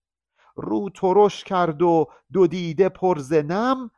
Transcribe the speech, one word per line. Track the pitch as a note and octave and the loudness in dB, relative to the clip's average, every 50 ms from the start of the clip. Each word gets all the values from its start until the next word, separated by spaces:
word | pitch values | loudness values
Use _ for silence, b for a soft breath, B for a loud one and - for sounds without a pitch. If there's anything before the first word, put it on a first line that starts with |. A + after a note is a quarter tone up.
| _ _ _ _ _ _ b b b b b | _ _ _ _ _ _ b b b b b
رو | - - F3+ G3+ G#3+ G#3 G3 | -12 -8 -4 -4 -4 -4 -6
ترش | - - - F#3+ F3+ G3+ G#3 G3+ - - - | -6 -4 -2 2 4 4 4 4 2 -2 -8
کرد | - G3 F#3 F3 E3 D#3 D3 | -6 -2 -2 -2 -2 0 0
و | F3 F3 E3+ E3 D3+ B B B B _ - | 0 2 2 2 0 B B B B _ 0
دو | F#3 F#3 E3+ | 2 2 2
دیده | C#3+ F#3 F3 E3+ D#3+ C#3+ F#3+ F#3 | 2 -4 -6 -6 0 0 0 0
پر | F#3 - - F#3 F3 D3+ | 0 -2 -2 -2 -2 -2
ز | C#3 B2+ D#3+ | -2 -2 0
نم، | D#3 D3 D3 E3+ G3 A#3 B3+ C4+ C4 B3+ A3+ - | 0 0 0 -2 -2 -2 -2 -2 -4 -6 -12 -18